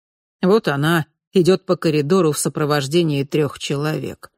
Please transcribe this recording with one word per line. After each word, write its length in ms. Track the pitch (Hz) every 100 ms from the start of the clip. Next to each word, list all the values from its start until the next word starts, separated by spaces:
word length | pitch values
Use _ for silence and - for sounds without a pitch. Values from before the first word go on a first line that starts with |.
| _ _ _ _
Вот 260 | 180 214 196
она 380 | 139 151 170 - _ _
идет 340 | 190 170 185 -
по 120 | 180
коридору 540 | 170 151 143 190 170
в 80 | 143
сопровождении 840 | 160 147 147 147 135 165 165 143
трех 360 | 139 151 143 -
человек. 720 | - 143 151 151 - - -